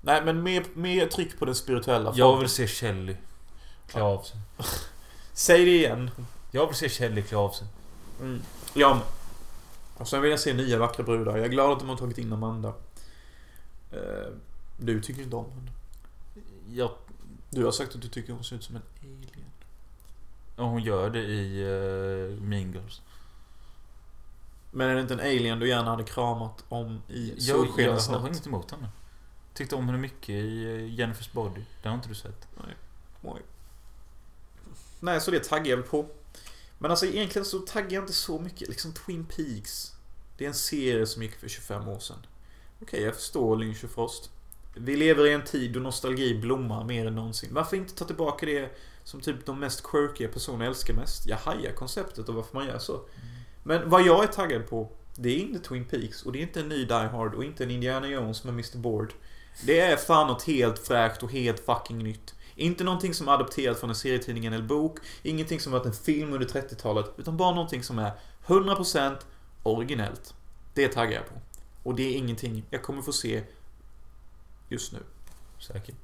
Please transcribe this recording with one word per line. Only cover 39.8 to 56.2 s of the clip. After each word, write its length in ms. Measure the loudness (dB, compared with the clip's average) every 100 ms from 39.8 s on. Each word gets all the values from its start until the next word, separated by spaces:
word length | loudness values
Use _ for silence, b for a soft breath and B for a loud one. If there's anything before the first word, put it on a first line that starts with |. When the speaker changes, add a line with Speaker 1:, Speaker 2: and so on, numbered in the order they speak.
| -10 -12 -14 -14 -14 -8
Speaker 1:
Det 80 |
är 40 | -4
en 60 |
serie 520 | -2 -2 2 4 4 2
som 160 | 0
gick 120 | -6
för 140 | -8 -10
tjugofem 400 | -10 -6 -6 -6
år 100 | -6
sedan. 280 | -8 -12 -16 -18 b b b b
Okej, 200 | -8 -2
jag 120 | -2
förstår 420 | -2 -4 0 4 4
Lynch 280 | 0 -4
och 60 | -8
Frost. 400 | -4 -4 -4 -12 -16 -16 -16 -16
Vi 220 | -8 -2 4
lever 300 | 6 8 8
i 60 |
en 120 | 6
tid 280 | 2 -2 0
då 80 | -2
nostalgi 580 | -4 -2 -2 2 2 2
blommar 440 | 2 0 0 -2
mer 220 | -2 -2 0
än 80 |
någonsin. 340 | -2 -4 -6 -4
Varför 220 | -2 0 -2
inte 180 | -4
ta 100 | -8
tillbaka 420 | -6 -2 -2 0 0
det 240 | 0 -2 B B B
som 160 | -14 -8
typ 260 | -4 -4 -6
de 140 | -4
mest 220 | -4 -4
quirkiga 460 | 0 2 2 0 -4
personer 380 | -4 -4 -2 -2
älskar 280 | 2 4
mest? 320 | 6 4 2 2
Jag 100 | 2
hajar 360 | 0 -2 -2
konceptet 560 | -4 -4 -4 -6 -6 -4
och 60 |
varför 200 | -4 -4
man 120 | -4 -4
gör 120 | -4
så. 160 | -4
Speaker 2:
Mm. 120 | -6 -8 B B B B B
Speaker 1:
Men 280 | 0 0 6
vad 120 | 8
jag 220 | 10 10
är 40 | 8
taggad 400 | 2 0 0 -2
på, 220 | -4 -4 -8 -12 -2
det 120 | 0
är 100 | 2
inte 200 | 0 -6
Twin 260 | -6 -6
Peaks 380 | -4 -4 -4 -6